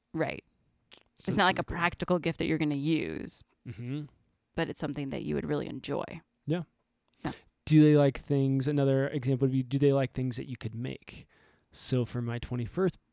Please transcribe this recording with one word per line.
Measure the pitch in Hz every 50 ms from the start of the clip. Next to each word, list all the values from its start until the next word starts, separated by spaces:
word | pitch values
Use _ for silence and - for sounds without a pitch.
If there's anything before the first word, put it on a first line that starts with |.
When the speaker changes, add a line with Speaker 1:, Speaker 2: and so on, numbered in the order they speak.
| _ _
Speaker 1:
right. | - 160 156 - - - - _ _ _ _ _ _ _ _ _ - - _ _ _ _
Speaker 2:
So | - -
Speaker 1:
It's | 185
not | 202 190
like | 185 190 -
a |
Speaker 2:
pretty | - - - 175
cool. |
Speaker 1:
practical | 170 175 - - 180 - 180 175
gift | - 170 160 -
that | 160
you're | - 160 151
gonna | 156 151 143
use, | 139 139 156 165 151 - 80 78 - - - - - - _ _ _ - 127
Speaker 2:
Mm-hmm. | 113 - 120 123 135 151 147 143 _ _ _ _ _ _ _ _ -
Speaker 1:
but | - 165 -
it's | - -
something | 165 147 139 151 139 135
that | 139 -
you | - 151 147
would | 143 160
really | 151 147 143 - -
enjoy. | - - - - 143 - - - - 165 - _ _ _ -
Speaker 2:
Yeah. | 143 160 180 160 - _ _ _ _ _ _ _ _ _ _ -
Speaker 1:
Yeah. | 151 - - - _ _ _ -
Speaker 2:
Do | - 151 156
they | 151 151 151
like | 147 143 139 131 -
things? | - - 147 139 135 135 135 135 131
Another | 147 151 143 139 139 135 135 135
example | 143 - 147 120 127 135 120 139
would | 135
be, | 131 131
do | 127 123 135 135
they | 143 143
like | 139 139 135 123
things | - - 127 131 113
that | 117 139 -
you | 123
could | - - 110 110
make? | 113 123 131 131 - - - - - - _ _ _ _ _ _ _ _ _
So | - - - - 135 127 120
for | - - 120
my | 120 117 117 120
twenty-first | - - 123 123 120 - - 175 190 175 - - _ _